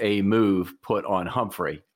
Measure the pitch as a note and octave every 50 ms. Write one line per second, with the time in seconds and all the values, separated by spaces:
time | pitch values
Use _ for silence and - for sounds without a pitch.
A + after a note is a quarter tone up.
0 | A2 G2+ G#2 G2+ G2 G2 A2 A2+ A2 G2+ F#2+ F#2 F2 - - _ - - A2 -
1 | - - G2 F#2 F2 F2 - B2+ A2+ G2 - - E2+ C#2+ - - _ _ _